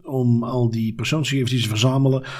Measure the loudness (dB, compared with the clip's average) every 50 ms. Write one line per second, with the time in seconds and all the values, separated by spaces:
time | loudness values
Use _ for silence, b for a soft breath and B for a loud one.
0 | -12 -6 -2 0 2 2 2 2 0 -2 -2 0 0 0 0 0 -2 -4 -4 -4
1 | -4 -2 0 0 0 0 0 -2 0 0 0 -2 -2 -2 0 2 2 2 4 4
2 | 2 4 2 0 -2 B B B